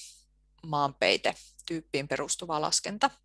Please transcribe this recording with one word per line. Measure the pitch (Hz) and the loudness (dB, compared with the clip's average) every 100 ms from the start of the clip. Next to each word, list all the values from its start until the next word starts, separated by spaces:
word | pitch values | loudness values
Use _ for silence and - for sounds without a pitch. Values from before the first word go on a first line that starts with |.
| - - _ _ _ _ 165 | -14 -20 _ _ _ _ -4
maanpeitetyyppiin | 147 143 - 92 220 - - - - - 165 - 143 147 | 0 0 2 4 4 2 -4 -8 -20 -8 -8 -4 -4 -2
perustuva | 135 147 - 175 151 | -4 -2 -4 -4 -2
laskenta. | 160 - - 208 277 - | 0 0 -2 0 0 0